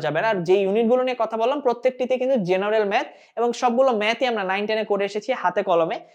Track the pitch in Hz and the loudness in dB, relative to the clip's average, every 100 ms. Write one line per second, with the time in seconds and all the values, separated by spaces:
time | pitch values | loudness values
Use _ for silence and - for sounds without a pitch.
0 | 147 156 220 202 165 196 190 208 226 254 | 0 0 0 0 2 2 2 2 2 2
1 | 254 247 220 226 233 285 269 240 254 254 | 0 -2 -4 0 0 0 -2 0 -2 -2
2 | 247 254 254 262 175 185 208 220 202 220 | -2 -2 0 0 2 0 2 0 0 0
3 | 302 - - - 240 233 254 233 269 220 | -2 -10 -14 -4 -2 0 0 2 2 2
4 | 208 226 254 220 185 196 208 220 202 202 | 0 0 0 -2 -2 -2 -2 -2 0 -2
5 | 202 208 240 240 185 202 202 170 165 247 | -2 -4 -4 -2 0 0 2 2 2 -2
6 | - | -10